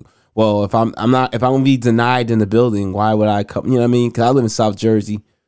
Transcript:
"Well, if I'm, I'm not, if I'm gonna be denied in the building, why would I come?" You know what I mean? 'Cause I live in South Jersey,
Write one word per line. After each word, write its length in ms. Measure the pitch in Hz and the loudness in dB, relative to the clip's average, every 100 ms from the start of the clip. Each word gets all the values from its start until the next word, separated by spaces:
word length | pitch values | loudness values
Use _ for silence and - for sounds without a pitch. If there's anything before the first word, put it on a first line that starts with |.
| - _ _ | -16 _ _
"Well, 300 | - 110 104 | -2 0 0
if 100 | 101 | 0
I'm, 200 | - 113 - | 0 -2 -2
I'm 160 | 113 | -2
not, 240 | 127 127 - | 0 0 -2
if 80 | |
I'm 80 | 127 | 0
gonna 140 | 135 135 | 0 2
be 100 | 131 | 2
denied 560 | 120 117 120 127 117 | 2 2 2 0 0
in 80 | 113 | 0
the 80 | 101 | 2
building, 460 | 110 123 104 98 | 2 2 0 -4
why 200 | 98 107 | -2 0
would 140 | 107 107 | 2 2
I 160 | 101 | 0
come?" 220 | 98 101 92 | -4 -6 -2
You 80 | |
know 60 | 127 | 0
what 40 | |
I 40 | 120 | 2
mean? 240 | 123 120 | 2 0
'Cause 120 | 117 | 0
I 60 | 117 | 0
live 160 | 139 117 | 2 0
in 40 | |
South 280 | - 110 98 | 0 -2 0
Jersey, 420 | 113 110 104 104 - _ | 0 0 -2 -10 -12 _